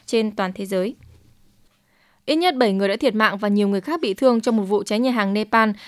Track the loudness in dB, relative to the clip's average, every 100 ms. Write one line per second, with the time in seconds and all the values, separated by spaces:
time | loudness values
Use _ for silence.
0 | -4 -2 -2 -2 -4 -6 -4 -2 -2 -6
1 | -20 -20 -20 _ -20 _ _ _ _ _
2 | _ _ -2 2 2 2 2 2 0 0
3 | 0 2 0 0 0 2 2 0 -2 -4
4 | -2 2 2 2 0 0 0 -2 -2 -2
5 | 0 0 0 -2 0 2 2 -2